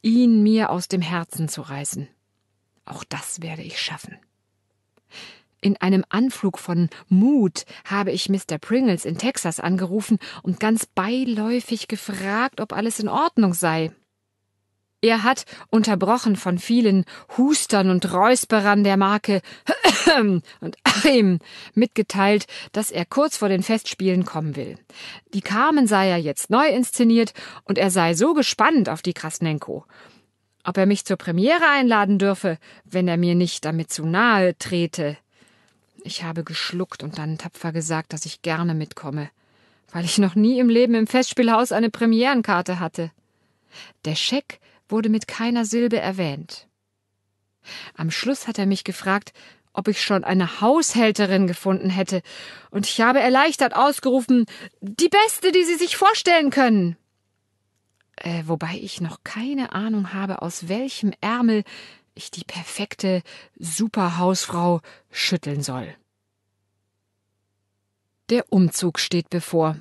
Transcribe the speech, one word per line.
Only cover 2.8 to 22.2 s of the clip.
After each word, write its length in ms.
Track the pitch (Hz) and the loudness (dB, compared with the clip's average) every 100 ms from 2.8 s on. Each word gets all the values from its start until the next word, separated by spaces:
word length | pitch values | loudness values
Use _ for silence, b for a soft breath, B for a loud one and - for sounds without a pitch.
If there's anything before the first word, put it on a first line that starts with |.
| - | -18
Auch 180 | - | -16
das 380 | - - - - | -12 -12 -10 -12
werde 220 | 165 160 | -12 -12
ich 180 | 165 - | -12 -10
schaffen. 360 | - 156 - - _ _ _ _ _ _ _ _ _ B B B B _ | -8 -10 -16 -20 _ _ _ _ _ _ _ _ _ B B B B _
In 160 | 202 196 | -2 0
einem 280 | 185 190 - | 2 2 2
Anflug 500 | 202 262 - 196 - | 0 0 0 -4 -4
von 320 | - 170 170 B - | -4 0 0 B 2
Mut 560 | 185 233 285 190 - - B | 4 6 4 2 -2 -14 B
habe 280 | - 202 196 | -6 -4 -2
ich 180 | 180 - | -4 -2
Mister 300 | 196 - 156 | -4 -2 -10
Pringles 440 | - 240 262 175 | -2 2 2 0
in 140 | - 160 | -2 -4
Texas 420 | 233 - 170 165 | -4 -2 -6 -4
angerufen 600 | - 185 180 208 202 214 B B | -2 -2 -2 -4 0 -2 B B
und 200 | - 180 | -6 -2
ganz 240 | 214 226 - | 0 0 -2
beiläufig 1040 | - 190 254 247 220 220 247 - 226 - | -4 -2 -2 -2 -2 -2 -2 -4 -8 -6
gefragt, 720 | 214 - 196 190 214 262 - | -10 -8 -8 -4 -2 -4 -4
ob 100 | 220 | -6
alles 280 | - 226 - | -4 -4 -4
in 100 | 214 | -2
Ordnung 440 | - 330 - 202 | 0 0 2 2
sei. 380 | 175 170 160 160 - _ _ _ _ _ _ _ _ _ _ | 2 0 0 -2 -6 _ _ _ _ _ _ _ _ _ _
Er 200 | 220 226 | 2 4
hat, 240 | 220 262 - B B | 2 0 -4 B B
unterbrochen 680 | 226 214 190 190 240 226 196 | 2 4 2 2 2 0 0
von 220 | 185 180 | -2 -4
vielen 480 | - 233 226 190 175 B B - | 2 2 4 4 0 B B 0
Hustern 540 | 269 302 - 208 185 | 2 2 2 2 4
und 200 | 180 180 | 2 0
Räusperern 720 | 180 214 254 - 220 202 208 | 2 4 4 2 2 4 4
der 140 | 196 196 | 4 4
Marke 440 | 196 208 - 196 B B - 330 453 202 - | 2 2 0 -2 B B -4 2 2 4 4
<clears throat> 120 | 294 | 4
und 600 | 214 175 - - 165 - | 4 0 -2 -14 -12 -4
Achim, 560 | - 202 302 254 202 175 B B B - | -2 2 4 6 6 2 B B B 0
mitgeteilt, 720 | 240 - 208 196 | 0 0 -2 0